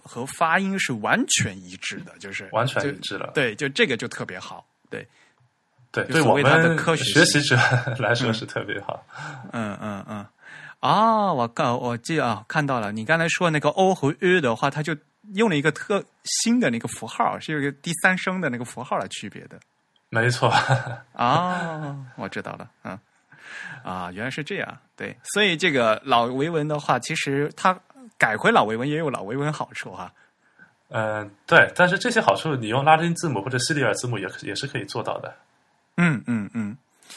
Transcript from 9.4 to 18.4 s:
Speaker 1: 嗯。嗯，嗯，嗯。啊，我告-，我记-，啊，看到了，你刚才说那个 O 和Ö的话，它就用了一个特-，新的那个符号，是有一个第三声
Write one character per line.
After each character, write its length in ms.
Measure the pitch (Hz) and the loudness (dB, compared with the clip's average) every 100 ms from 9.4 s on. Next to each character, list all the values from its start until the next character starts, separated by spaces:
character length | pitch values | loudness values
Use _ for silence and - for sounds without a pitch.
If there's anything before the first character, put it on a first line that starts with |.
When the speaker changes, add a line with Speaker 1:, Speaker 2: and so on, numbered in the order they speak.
| - | -10
Speaker 1:
嗯。 220 | 120 107 98 | -8 -6 -6
嗯， 240 | 104 98 | -8 -10
嗯， 0 | 101 | -10
嗯。 160 | 104 104 _ - - - - | -12 -14 _ -20 -20 -20 -2
啊， 520 | 131 180 226 220 196 | 2 4 4 4 2
我 160 | 143 117 | 2 0
告-， 300 | - 135 120 | 0 0 0
我 160 | 123 120 | -2 -4
记-， 240 | - 160 | -2 0
啊， 240 | 123 104 - | 0 -2 -2
看 200 | 160 139 | -2 0
到 140 | 127 | 0
了， 120 | 101 | -2
你 100 | 107 | -6
刚 160 | 110 165 | 0 2
才 80 | 165 | 2
说 180 | - 175 | 2 2
那 100 | 151 | 2
个 120 | 151 | 2
O 240 | 185 190 | 4 2
和 200 | 185 139 - | 4 0 2
Ö 220 | 180 185 | 4 4
的 120 | 127 | 4
话， 140 | 113 139 | 2 0
它 140 | 151 | -2
就 120 | 156 147 _ _ 208 | -4 -6 _ _ -10
用 160 | 196 226 | 0 2
了 80 | 147 | 4
一 60 | |
个 100 | 151 | 0
特-， 320 | 151 - 196 - _ | -2 -2 -2 -4 _
新 360 | - - 226 247 | -6 -2 2 4
的 80 | 233 | 2
那 100 | 226 | 0
个 80 | - | -4
符 200 | - - | -8 -12
号， 340 | - 226 98 | -2 -2 -2
是 100 | - | -6
有 60 | 151 | -4
一 40 | |
个 100 | 143 | -4
第 220 | 143 175 160 | -6 -8 0
三 160 | 190 185 | 2 2
声 240 | 190 185 | -2 -2